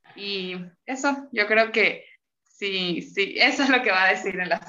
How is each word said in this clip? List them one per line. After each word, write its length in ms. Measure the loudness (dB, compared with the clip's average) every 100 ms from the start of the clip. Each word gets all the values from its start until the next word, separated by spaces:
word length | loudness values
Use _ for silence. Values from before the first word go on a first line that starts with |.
| _ -12
Y 400 | -8 -6 -6 -8 -12 _ -10
eso, 420 | -2 -2 -2 -6
yo 160 | -2 2
creo 240 | 4 4
que 320 | 2 0 0 -14 _ _ _
sí, 580 | _ -8 -6 -2 -2 -4
sí, 340 | -4 -4 -2 2
eso 260 | 2 4
es 60 | 2
lo 120 | 2
que 100 | 4
va 140 | 4 4
a 40 |
decir 280 | 2 -2 -4
en 100 | -2
la 100 | -4